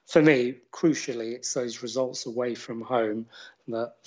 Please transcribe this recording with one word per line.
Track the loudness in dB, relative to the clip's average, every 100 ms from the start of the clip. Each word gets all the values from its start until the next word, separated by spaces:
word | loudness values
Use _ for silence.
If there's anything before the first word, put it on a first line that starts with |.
| 2
for | 6
me, | 8 6 2 -4 _
crucially, | 0 2 2 -2 -6 -6
it's | -6 -6
those | -4 -4 -6
results | -6 -4 -4 -4 -6
away | -4 -4 -6
from | -8 -10
home | -2 0 0 -2 -8 -14 -20 _ -8
that, | -6 -6 -8